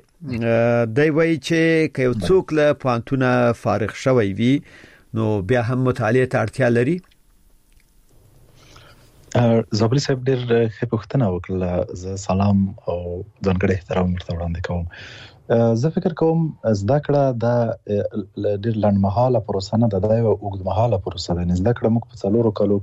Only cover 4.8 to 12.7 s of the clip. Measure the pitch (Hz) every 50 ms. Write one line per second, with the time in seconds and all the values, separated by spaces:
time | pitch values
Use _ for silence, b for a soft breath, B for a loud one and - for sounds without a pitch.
4.8 | B B B B B B - 110 110 107 107 104 92 95 127 120 113 113 131 127
5.8 | 127 127 123 - 110 107 120 131 131 127 - 120 110 107 - - 127 120 117 120
6.8 | 123 135 175 185 - _ _ _ _ _ _ _ _ _ _ _ _ _ _ _
7.8 | _ _ _ _ _ _ _ - _ _ _ - - - b b b b b b
8.8 | b b b b b b b - - - - 120 120 117 113 113 113 - - 107
9.8 | 113 110 123 143 - - 135 131 123 131 131 123 123 120 117 117 117 110 - -
10.8 | 123 117 - 113 - - - 139 120 95 90 90 - - 95 92 90 87 87 87
11.8 | - - - 90 90 95 98 98 - - 92 95 98 101 101 98 98 95